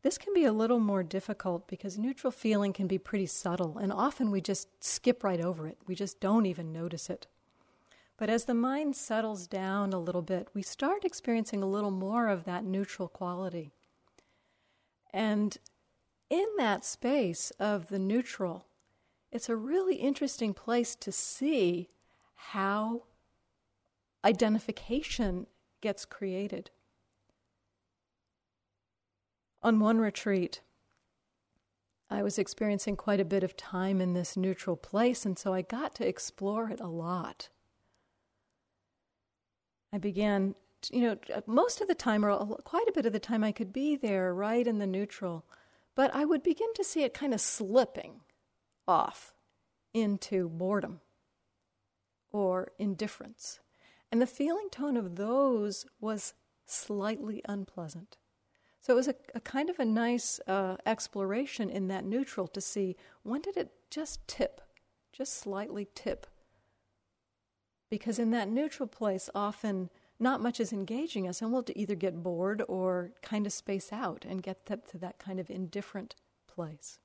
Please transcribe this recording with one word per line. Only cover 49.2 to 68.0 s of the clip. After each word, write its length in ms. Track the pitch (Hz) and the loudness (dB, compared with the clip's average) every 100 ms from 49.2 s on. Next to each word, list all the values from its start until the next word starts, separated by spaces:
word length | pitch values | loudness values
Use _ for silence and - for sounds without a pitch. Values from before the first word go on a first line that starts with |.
| - _ _ _ _ _ _ | -16 _ _ _ _ _ _
into 520 | 226 214 202 - 190 170 | 0 2 0 0 0 0
boredom 520 | 165 185 202 - 165 _ _ _ _ _ _ _ _ _ _ _ _ _ | -2 0 0 -2 -10 _ _ _ _ _ _ _ _ _ _ _ _ _
or 400 | 208 190 185 190 - | 0 2 2 -2 -4
indifference. 840 | 208 185 214 - - - - - _ _ - _ _ | -2 -2 -4 -6 -16 -14 -14 -14 _ _ -20 _ _
And 100 | 226 | 2
the 60 | 247 | 2
feeling 420 | - 285 359 415 | 2 0 0 -4
tone 260 | - 285 | -4 -2
of 200 | 240 190 | 0 -2
those 720 | 170 214 254 277 233 208 196 - _ | -4 0 2 4 4 0 -4 -10 _
was 360 | 214 214 - - _ _ - | -6 -4 -6 -10 _ _ -8
slightly 720 | - - 208 202 226 214 208 - | -6 -4 -2 -2 -2 -6 -6 -6
unpleasant. 720 | 202 190 - 160 165 202 - _ _ _ _ _ _ | -6 -6 -10 -10 -12 -16 -20 _ _ _ _ _ _
So 120 | - | 4
it 40 | 247 | 6
was 100 | 262 | 6
a, 80 | - - | -2 -8
a 60 | 233 | -10
kind 320 | - 269 320 | -4 -2 0
of 80 | 349 | 0
a 60 | |
nice, 540 | 226 220 233 240 - - | 2 2 2 0 -2 -4
uh, 300 | - 190 190 185 | 0 0 0 -2
exploration 840 | - 220 - 202 190 214 277 - 202 | -2 -2 -2 -2 -2 0 -2 -4 -4
in 160 | 196 190 | -2 -2
that 180 | 190 | -2
neutral 420 | 190 233 269 - 185 | -2 -2 -2 -4 -4
to 120 | 202 | -4
see 340 | - 208 190 180 - - | -4 -2 -2 -4 -14 -14
when 180 | 208 269 | -6 -4
did 160 | 381 381 | -2 -4
it 140 | - _ _ | -6 _ _
just 380 | 302 311 - - | -8 -8 -10 -12
tip, 340 | - - - - _ _ _ _ | -2 -2 -2 -20 _ _ _ _
just 220 | - 269 | -8 -6
slightly 540 | - 202 196 226 208 196 | -6 -6 -6 -6 -8 -8
tip. 320 | - 208 - - _ _ _ _ _ _ _ _ _ _ _ _ _ _ _ _ | -8 -6 -6 -10 _ _ _ _ _ _ _ _ _ _ _ _ _ _ _ _
Because 300 | 214 | -6